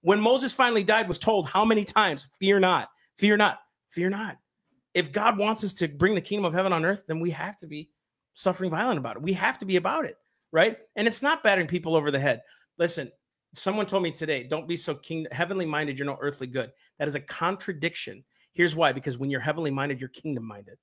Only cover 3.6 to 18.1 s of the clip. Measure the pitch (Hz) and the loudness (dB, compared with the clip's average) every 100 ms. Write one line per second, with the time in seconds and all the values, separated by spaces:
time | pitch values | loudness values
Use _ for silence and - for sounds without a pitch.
3.6 | _ _ _ - 180 196 214 135 _ _ | _ _ _ -4 -2 -2 -8 -12 _ _
4.6 | _ _ _ 180 156 208 214 208 208 220 | _ _ _ -2 0 2 2 2 0 0
5.6 | 202 - 165 143 180 202 - 208 185 165 | -4 -2 -4 2 2 2 -2 -2 0 0
6.6 | 190 170 160 202 - 160 175 151 170 208 | 0 2 0 -2 -4 -4 -4 -4 -10 -12
7.6 | 165 151 156 _ _ _ _ - 190 180 | -14 -14 -16 _ _ _ _ -4 -2 0
8.6 | 185 160 240 175 120 113 160 190 202 262 | -2 0 0 -2 -4 -6 -4 0 0 -2
9.6 | 190 180 175 302 277 - _ _ _ 160 | 0 2 2 -2 -4 -8 _ _ _ 4
10.6 | 214 220 - - 226 226 277 311 226 190 | 4 2 -12 -2 -2 0 -2 2 2 2
11.6 | 160 175 160 160 147 139 139 117 - _ | 2 -2 2 2 2 0 0 0 -4 _
12.6 | _ _ 170 - 123 _ _ _ _ - | _ _ -2 -2 -8 _ _ _ _ -6
13.6 | 190 214 202 190 175 143 156 139 123 156 | -4 -2 0 0 0 -4 -4 -4 -2 -6
14.6 | 160 170 - 143 - 165 160 123 175 190 | -4 -6 -4 -8 -6 -8 -6 -4 -2 -2
15.6 | 165 151 151 135 143 139 143 143 127 127 | -2 -2 -4 -4 -6 -4 -6 -6 -8 -6
16.6 | 113 _ _ _ 147 143 139 - 170 190 | -8 _ _ _ -4 -4 -8 -4 -2 -2
17.6 | - 165 165 - - | -8 -6 -6 -6 -12